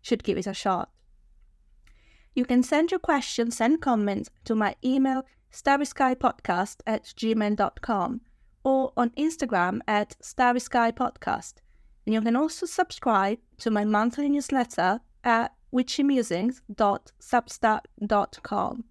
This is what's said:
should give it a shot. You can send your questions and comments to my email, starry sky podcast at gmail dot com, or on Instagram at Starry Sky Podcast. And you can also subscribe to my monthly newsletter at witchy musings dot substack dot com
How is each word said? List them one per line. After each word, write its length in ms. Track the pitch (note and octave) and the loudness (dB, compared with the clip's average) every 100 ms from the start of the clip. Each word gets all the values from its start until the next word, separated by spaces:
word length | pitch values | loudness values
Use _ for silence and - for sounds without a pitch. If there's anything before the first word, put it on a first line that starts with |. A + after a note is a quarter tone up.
should 200 | - A#3 | -2 -4
give 140 | - F#3 | -2 -4
it 100 | F#3+ | -4
a 60 | |
shot. 380 | G3 G#3 F#3 - _ _ _ _ _ _ _ _ _ _ _ _ _ _ | -6 -2 -2 -4 _ _ _ _ _ _ _ _ _ _ _ _ _ _
You 100 | - | -4
can 180 | B3 B3 | 0 2
send 280 | B3 D4+ E4+ | 2 2 2
your 100 | F#4+ | 0
questions 580 | - C#4+ - - A#3 A#3 | 0 -2 0 -4 -4 0
and 220 | A#3 D#4+ | 2 2
comments 480 | C#4 A#3 G3+ G3+ - _ | 2 0 0 -2 -8 _
to 100 | - | -4
my 220 | A3 G#3 - | 0 0 -2
email, 380 | B3+ C4+ C4+ C4 C4+ _ _ | -2 2 2 0 -6 _ _
starry 360 | - - C#4+ C#4+ | -4 2 2 2
sky 280 | - C4+ | 0 0
podcast 680 | B3+ - - - F3+ G3 - - | 2 0 -2 -4 -2 -2 -6 -6
at 180 | A3 | -6
gmail 520 | - - A3+ A3 G#3 G#3 | -6 -6 -2 0 0 2
dot 240 | G3+ - | 0 -2
com, 400 | - G#3+ F3 A#3+ _ _ _ _ | -4 -2 -2 -4 _ _ _ _
or 280 | C4+ C4+ C4 - | 0 2 0 0
on 120 | A#3+ | 0
Instagram 720 | A#3+ D#4 D#4+ B3+ G3 F3+ G3+ - | 0 -2 -2 -2 0 0 -2 0
at 260 | G#3 G#3 - | 0 -2 -8
Starry 400 | - - B3 B3 | -18 0 2 2
Sky 320 | A#3+ B3 A#3 | 0 0 0
Podcast. 640 | A#3 B3 - - - - - _ _ - _ | 0 -6 -4 -6 -4 -6 -20 _ _ -20 _
And 80 | - | -2
you 80 | A3 | 0
can 160 | A3+ A#3+ | 2 0
also 300 | D#4 - F4 | 0 -4 -8
subscribe 720 | - F4+ - - G#3+ G3 A#3 _ _ | -2 -4 -2 0 2 2 -2 _ _
to 100 | A#3 | -2
my 160 | G#3 G#3 | 0 2
monthly 420 | G#3 A3+ A#3 C#4+ | 2 2 0 0
newsletter 720 | C#4+ C4+ C4+ A#3+ - F3+ A3 _ _ | 0 0 -2 -2 0 0 0 _ _
at 300 | B3 A3+ A#3+ _ _ | 0 0 0 _ _
witchy 320 | B3+ B3+ - | -2 -2 0
musings 600 | C#4 C4+ A#3 F3 G#3+ B3+ _ | 2 2 0 -2 -2 -4 _
dot 380 | G#3 G#3 G3 - _ | 0 0 0 -6 _
substack 600 | - B3 A#3 - A3+ G#3+ - - G#3 | -2 -2 -2 -2 0 0 -4 -12 0
dot 320 | G#3 G3 - | 2 0 -6
com 420 | - G3+ - C4 A3+ | -8 -4 -4 -6 -14